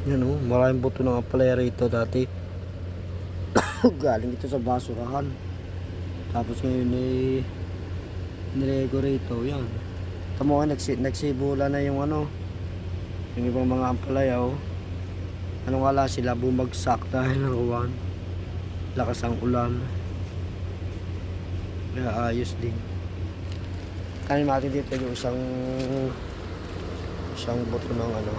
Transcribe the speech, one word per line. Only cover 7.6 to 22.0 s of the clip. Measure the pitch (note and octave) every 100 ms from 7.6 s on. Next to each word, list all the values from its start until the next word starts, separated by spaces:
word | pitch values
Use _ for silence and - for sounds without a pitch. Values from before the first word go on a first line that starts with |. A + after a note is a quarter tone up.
| - - - - - - - - -
nilego | C3+ C3+ C3+ C3 C3+
rito. | C3+ C3 - A#2 B2
Yan. | C#3+ A#2 A2+ - - - - - -
Tamo | C#3+ C#3+
nga, | D3+ C#3
nagsi-, | - A#2+
nagsibula | C3 - D3 C3 C#3 C#3 C#3
na | C#3+
yung | C#3+ C#3
ano, | C#3+ D3+ D3 - - - - - - - - - -
yung | - B2
ibang | B2 B2+
mga | B2+ B2+
ampalaya, | B2+ - C3 C3+ B2
oh. | B2 C#3 - - - - - - - - - - -
Ano | C3
nga | C3+
lang | C#3 C3+
sila, | - B2 A#2+
bumagsak | B2+ B2+ B2 - C3 A#2 -
dahil | C3 C3 C3+
ng | C3+ B2 A#2+
uwan. | A#2 B2 B2+ - - - - - - - - -
Lakas | - B2 B2 A#2
ang | G#2+
ulan. | A#2+ B2 A#2+ A#2+ B2+ - - - - - - - - - - - - - - - - - - - -
Kaya | C3